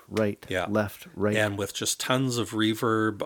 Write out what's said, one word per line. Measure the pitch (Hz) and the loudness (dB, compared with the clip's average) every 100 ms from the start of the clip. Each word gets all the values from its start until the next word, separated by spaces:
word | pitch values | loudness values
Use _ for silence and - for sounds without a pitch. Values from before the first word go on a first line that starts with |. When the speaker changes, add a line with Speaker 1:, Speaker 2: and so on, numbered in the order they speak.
| - | -6
Speaker 1:
right, | 98 107 101 - | 0 0 -2 -4
Speaker 2:
Yeah. | 92 87 | -2 0
Speaker 1:
left, | 104 101 - - - | 0 0 -4 -14 -2
right. | 101 107 | 0 2
Speaker 2:
And | 107 101 | 2 0
with | 98 | -4
just | - 113 - | -4 -4 -2
tons | - 127 131 120 | 0 2 2 0
of | 104 | -2
reverb | 110 110 110 120 110 110 101 | 2 2 2 2 2 2 0